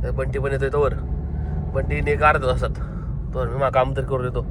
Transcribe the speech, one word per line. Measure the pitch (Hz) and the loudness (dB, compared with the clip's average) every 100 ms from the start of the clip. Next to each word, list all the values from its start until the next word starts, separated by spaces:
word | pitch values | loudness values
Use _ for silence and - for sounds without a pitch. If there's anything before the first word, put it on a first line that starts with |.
हे | 123 | -2
बंटी | 127 135 139 | -2 -2 0
पण | 135 | 0
येतोय | 135 135 | 0 0
तोवर, | 143 143 127 - - - - - - - | 2 2 2 -2 -4 -2 -2 -2 -2 -2
बंटीने | 135 135 147 147 | -2 0 0 2
एक | 143 | 4
अर्ध्या | 151 151 131 | 4 4 2
तासात, | 127 123 - 117 - - - - | 2 0 -2 -4 -4 -4 -4 -4
तोवर | 127 123 | -4 -4
मी | 127 | 0
मका | 139 | 2
काम | 127 127 - | 4 2 0
तरी | |
करून | 131 135 | -2 -2
येतो. | 123 123 - | -2 -4 -4